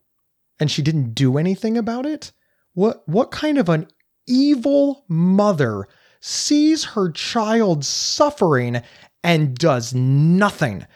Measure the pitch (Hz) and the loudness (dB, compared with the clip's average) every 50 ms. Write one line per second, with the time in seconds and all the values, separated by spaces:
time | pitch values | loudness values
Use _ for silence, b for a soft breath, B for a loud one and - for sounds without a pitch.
0 | _ _ _ _ _ _ _ _ _ _ _ _ 156 147 - - 139 151 160 156 | _ _ _ _ _ _ _ _ _ _ _ _ -4 -2 -2 -2 -2 0 0 0
1 | 131 117 110 135 139 131 127 147 160 185 190 185 - 220 220 233 214 226 226 247 | -2 -4 -2 0 2 2 2 2 0 -2 -2 -2 -4 -4 -2 -2 -4 -4 -6 -6
2 | 262 302 311 - - - _ _ _ _ _ _ _ _ _ 175 196 226 - - | -6 -6 -6 -8 -10 -20 _ _ _ _ _ _ _ _ _ -2 -2 -2 -2 -4
3 | _ - 156 214 277 - - - - 302 294 285 202 170 165 156 - - _ _ | _ -2 0 0 0 -2 -4 -6 -2 0 0 0 2 2 0 0 -2 -6 _ _
4 | _ _ _ _ _ - 247 262 277 294 294 247 233 277 277 285 285 285 269 - | _ _ _ _ _ -2 0 2 4 2 2 2 2 2 2 2 2 2 -2 -6
5 | _ - 165 160 170 185 190 202 208 208 196 143 139 117 107 98 95 b b b | _ -4 0 2 2 4 4 4 2 2 2 0 0 -2 -2 -6 -8 b b b
6 | b b b b - - - - - - 294 294 302 311 320 302 - - - 320 | b b b b -12 -10 -8 -6 -2 0 2 2 4 2 2 0 -4 -6 -2 -2
7 | 294 - - - - - - 240 214 214 220 233 226 196 165 147 135 - - - | -2 -2 -2 -6 -10 -4 -4 -2 -2 0 2 2 2 2 0 0 -2 -6 -6 -4
8 | - - - - 302 294 - - 214 170 143 127 123 120 120 120 B B B B | -4 -4 0 0 0 0 2 0 0 2 2 2 0 -2 -4 -6 B B B B
9 | B B B _ - 170 170 156 151 139 127 123 170 160 135 123 117 120 127 127 | B B B _ -2 0 2 2 2 0 -2 0 0 0 0 0 -2 -4 -2 0
10 | 127 131 135 143 151 165 175 190 208 202 - - 160 120 98 87 - b b | 2 2 4 4 4 4 4 4 2 0 0 -4 -6 -6 -6 -8 -12 b b